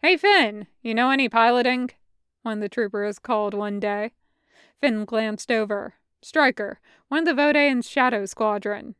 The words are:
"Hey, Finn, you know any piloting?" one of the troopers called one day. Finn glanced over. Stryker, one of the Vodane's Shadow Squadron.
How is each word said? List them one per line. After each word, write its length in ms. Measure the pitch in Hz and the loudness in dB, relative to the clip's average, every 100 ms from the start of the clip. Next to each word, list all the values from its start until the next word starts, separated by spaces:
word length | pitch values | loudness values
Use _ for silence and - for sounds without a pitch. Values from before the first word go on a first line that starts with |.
"Hey, 140 | 320 349 | 2 2
Finn, 500 | 403 403 233 208 208 _ | 4 4 2 -2 -16 _
you 120 | 233 | -4
know 160 | 226 254 | 0 2
any 200 | 269 262 | 2 2
piloting?" 640 | 233 233 247 247 254 247 - _ _ _ _ | 4 4 4 2 0 -4 -10 _ _ _ _
one 180 | 233 214 | -8 -6
of 20 | |
the 80 | 208 | -6
troopers 500 | - 208 208 208 202 | -4 -4 -2 -4 -6
called 340 | - 220 208 | -4 -2 -2
one 260 | 202 208 202 | -4 -6 -4
day. 320 | 208 208 220 _ _ _ _ _ _ _ | -4 -4 -6 _ _ _ _ _ _ _
Finn 260 | 285 214 214 | -2 0 -2
glanced 460 | 220 220 214 - | -2 -2 -6 -2
over. 440 | 233 208 208 - _ _ _ | -2 0 -4 -6 _ _ _
Stryker, 580 | - 320 269 - 208 - _ _ _ | -6 2 2 0 -10 -10 _ _ _
one 180 | 294 330 | -2 0
of 80 | 269 | 2
the 60 | |
Vodane's 480 | 294 294 285 254 - | 4 4 2 0 -2
Shadow 360 | - 254 233 196 | 0 0 0 -6
Squadron. 680 | - 214 208 208 208 - 202 | -2 -2 -2 -4 -8 -10 -20